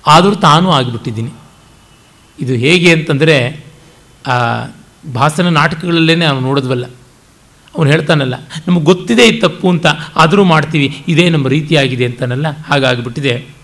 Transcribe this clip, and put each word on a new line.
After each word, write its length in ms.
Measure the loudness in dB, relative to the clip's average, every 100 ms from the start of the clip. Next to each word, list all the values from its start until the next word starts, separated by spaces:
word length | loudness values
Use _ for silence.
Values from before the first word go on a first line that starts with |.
| 4
ಆದರೂ 280 | 4 4
ತಾನೂ 360 | 2 2 2 2
ಆಗಿಬಿಟ್ಟಿದ್ದೀನಿ. 600 | 0 -2 -6 -8 -8 -10 -12 -20 -20 _ _ _ _ _ _ _ -10
ಇದು 120 | -4
ಹೇಗೆ 400 | -2 2 2 4
ಅಂತಂದರೆ, 720 | 2 0 0 2 2 0 -6 -20 -20 -20 -20 _ _ -4
ಆ 60 | -2 0 -2 -8 -14 -20 _ -10
ಭಾಸನ 340 | -2 -2 0 0
ನಾಟಕಗಳಲ್ಲೇ 640 | 2 0 -2 -2 0 2
ನಾವು 260 | 2 0 -2
ನೋಡಿದ್ವಲ್ಲ, 460 | -2 -2 -2 -4 -6 -16 -20 _ _ _ _ _ _ -2
ಅವನು 120 | 0
ಹೇಳ್ತಾನಲ್ಲ, 440 | 0 0 -2 -2 -8 -12 -10 -2
"ನಮಗೆ 160 | 0
ಗೊತ್ತಿದೆ 440 | 2 0 0 2 4
ಇದು 120 | 2
ತಪ್ಪು 280 | -2 -2 -2
ಅಂತ, 180 | 0 0 -2 -4 0
ಆದರೂ 280 | 2 4
ಮಾಡ್ತೀವಿ, 600 | 4 2 2 -2 -2 -4 -2
ಇದೇ 220 | 0 2
ನಮ್ಮ 180 | 0 0
ರೀತಿಯಾಗಿದೆ" 560 | -2 0 0 0 -2
ಅಂತಾನಲ್ಲ, 420 | -4 -4 -6 -4 -4 -6 -2
ಹಾಗಾಗಿಬಿಟ್ಟಿದೆ. 760 | 0 0 -2 -6 -4 -4 -4 -8 -20